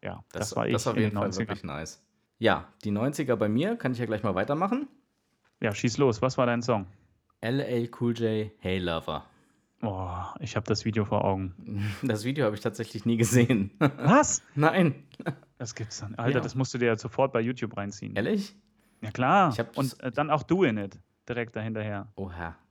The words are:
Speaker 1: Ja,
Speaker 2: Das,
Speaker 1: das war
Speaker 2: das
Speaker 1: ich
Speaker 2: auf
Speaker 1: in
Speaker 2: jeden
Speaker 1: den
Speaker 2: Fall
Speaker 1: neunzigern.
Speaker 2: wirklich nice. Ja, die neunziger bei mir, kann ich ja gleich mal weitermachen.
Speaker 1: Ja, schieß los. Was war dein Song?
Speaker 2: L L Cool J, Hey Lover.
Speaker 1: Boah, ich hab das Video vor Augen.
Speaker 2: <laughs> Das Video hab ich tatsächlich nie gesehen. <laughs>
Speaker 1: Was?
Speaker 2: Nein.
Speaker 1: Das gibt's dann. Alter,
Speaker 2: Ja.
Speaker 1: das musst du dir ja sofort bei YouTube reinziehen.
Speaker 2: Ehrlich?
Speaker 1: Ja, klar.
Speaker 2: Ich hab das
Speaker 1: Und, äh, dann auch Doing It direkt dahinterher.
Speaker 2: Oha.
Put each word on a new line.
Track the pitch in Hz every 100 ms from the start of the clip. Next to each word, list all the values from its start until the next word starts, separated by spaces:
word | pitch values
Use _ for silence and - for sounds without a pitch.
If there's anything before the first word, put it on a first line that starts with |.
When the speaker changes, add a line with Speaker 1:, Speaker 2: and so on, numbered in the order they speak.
Speaker 1:
Ja, | 50 50 -
Speaker 2:
Das, | - -
Speaker 1:
das | -
war | 113
Speaker 2:
das | 107
Speaker 1:
ich | 123
Speaker 2:
auf |
Speaker 1:
in | 107
Speaker 2:
jeden | 107
Speaker 1:
den | 101
Speaker 2:
Fall | 104
Speaker 1:
neunzigern. | 92 92
Speaker 2:
wirklich | 104
nice. | 87 73 80 - _ _ _ _
Ja, | 113 82 - _
die | 107
neunziger | 101 127 147 135 113
bei | 107
mir, | 110 180 233
kann | 127
ich | 117
ja | 117
gleich | 107
mal | 107
weitermachen. | 92 104 147 190 247 294 _ _ _ _ _ _ _
Speaker 1:
Ja, | 113
schieß | 101 123 110
los. | 139 110
Was | 131 127
war | 120
dein | 120
Song? | 120 113 92 - _ _ _ _
Speaker 2:
L | 113 135
L | - 120 117 -
Cool | 120 117
J, | 113 110 107 -
Hey | 92 95
Lover. | 87 82 - 76 - _ _ _ _ _
Speaker 1:
Boah, | 113 95 92 90 90 -
ich | 127 -
hab | -
das | 110
Video | 113 107
vor | 98 104
Augen. | 98 95 95 90 - 101 104 98
Speaker 2:
<laughs> |
Das | 135 107
Video | 117 143 117
hab |
ich | 104
tatsächlich | 117 - 113 113
nie | 117 117
gesehen. | 113 123 120 120 98
<laughs> | -
Speaker 1:
Was? | 143 - 131 254 - - -
Speaker 2:
Nein. | 143 156 180 170 135 - - - 139 _ _
Speaker 1:
Das | 120
gibt's | - 113 -
dann. | 104
Alter, | - 117 135
Speaker 2:
Ja. |
Speaker 1:
das | -
musst | 131 131
du | 120
dir | 120
ja | 113
sofort | - - 135
bei | 117
YouTube | 113 127 110 101
reinziehen. | 101 101 104 98
Speaker 2:
Ehrlich? | 127 208 196 - _ _ _ _
Speaker 1:
Ja, | 104
klar. | - 127 190 180
Speaker 2:
Ich | 113
hab | 117
das | - 135
Speaker 1:
Und, | -
äh, | 131
dann | 123 147
auch | 151
Doing | - 180 170 110
It | 98 - _ _ -
direkt | 120 117 -
dahinterher. | 110 110 107 101 101 101
Speaker 2:
Oha. | 98 87 85 82 _